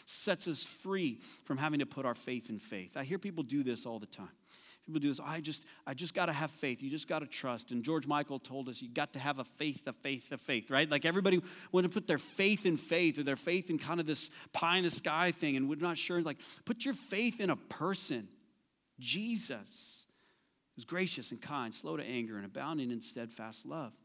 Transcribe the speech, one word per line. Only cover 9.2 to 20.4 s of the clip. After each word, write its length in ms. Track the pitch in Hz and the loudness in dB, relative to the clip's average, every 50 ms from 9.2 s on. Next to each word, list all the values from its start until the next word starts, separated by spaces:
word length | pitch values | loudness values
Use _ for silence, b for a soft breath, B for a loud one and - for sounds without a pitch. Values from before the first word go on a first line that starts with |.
| 131 143 143 131 | -2 -2 -2 -2
a 40 | 123 | -4
faith, 440 | - - - 147 151 135 - - 135 | -8 -4 -2 -2 -2 -2 -2 -6 -8
a 60 | 120 | -8
faith, 380 | - - 143 135 123 - - | -6 -4 -4 -4 -4 -4 -6
a 60 | 139 127 | -8 -6
faith," 320 | - - 135 113 104 - | -2 0 0 0 2 4
right? 180 | 135 135 156 156 | 6 6 6 6
Like, 180 | 147 143 - | 4 4 4
everybody 360 | 165 170 196 185 196 185 175 B B B B B B | 4 4 6 6 6 6 6 B B B B B B
wanna 180 | - 180 180 175 | 4 6 6 6
put 160 | - 214 - | 4 0 2
their 140 | - 165 135 | 4 2 2
faith 480 | - - - - 196 202 214 - - 185 | 2 -2 0 4 4 4 4 4 4 4
in 100 | 165 143 | 4 4
faith 400 | - - 165 170 180 160 139 143 | 2 2 4 6 6 6 4 4
or 60 | 143 | 2
their 120 | 139 135 | 0 0
faith 360 | - - 170 175 190 - - | 0 2 2 2 2 2 2
in 80 | 165 147 | 0 0
kind 200 | - 143 165 175 | 0 0 0 0
of 60 | 165 | 2
this 240 | 151 151 - - - B B B B - | 2 2 0 0 -4 B B B B -2
pie 240 | - 170 165 175 190 | 0 4 6 6 6
in 60 | 180 | 6
the 80 | 170 | 4
sky 400 | - - - 165 151 160 175 180 | 2 2 0 2 4 4 4 4
thing. 260 | 165 - 165 147 135 135 | 4 2 2 2 2 2
And 100 | 135 139 | 2 2
we're 100 | 151 147 | 0 0
not 200 | 170 175 165 - | 0 0 0 0
sure, 240 | - - 180 175 | 0 0 2 2
like, 160 | 165 160 135 - B B B B B | 2 0 -2 -6 B B B B B
put 200 | - 240 233 233 | -4 -4 -2 0
your 80 | 269 254 | -2 -2
faith 460 | - - - 196 202 240 240 233 233 | -2 -4 -2 0 2 2 2 2 2
in 100 | 208 180 | 2 2
a 60 | 143 | 2
person. 720 | 104 - - - - 151 180 196 185 - - 147 117 104 95 - - _ _ _ _ _ _ _ _ _ _ _ - | 2 0 -10 -6 -2 0 0 0 0 0 -2 -2 -2 -4 -8 -14 -20 _ _ _ _ _ _ _ _ _ _ _ -10
Jesus 1080 | 147 120 - 185 214 233 233 208 - - 135 107 101 - - - - - - - - _ b b b b b b | -4 -2 -2 -2 0 0 0 0 0 -2 -4 -8 -8 -12 -10 -10 -8 -8 -8 -10 -12 _ b b b b b b